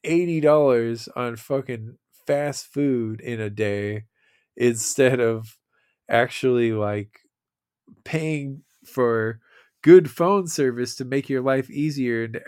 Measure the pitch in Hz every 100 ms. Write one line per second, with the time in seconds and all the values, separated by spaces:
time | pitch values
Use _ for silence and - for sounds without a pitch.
0 | 151 170 175 165 147 151 143 120 117 117
1 | - - 120 117 - 139 131 117 113 127
2 | _ _ - 143 147 135 - 143 143 123
3 | 113 110 - 117 107 104 107 101 104 107
4 | 110 _ _ _ _ - 120 113 - -
5 | 131 127 117 113 110 - _ _ _ _
6 | - 113 123 - 131 123 117 110 104 104
7 | 104 _ _ _ _ _ _ _ _ -
8 | - 160 160 151 139 139 - _ - -
9 | 120 113 110 113 _ _ _ _ 151 180
10 | 151 - 170 202 175 - 135 120 120 -
11 | 127 139 135 135 127 135 131 143 151 143
12 | 123 117 113 113